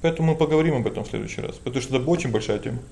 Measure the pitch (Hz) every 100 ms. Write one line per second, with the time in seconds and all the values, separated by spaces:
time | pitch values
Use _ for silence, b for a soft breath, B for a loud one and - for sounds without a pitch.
0 | 165 165 160 160 151 156 160 135 107 -
1 | 101 110 104 - - - 127 127 - 131
2 | 127 170 131 113 - 104 107 120 -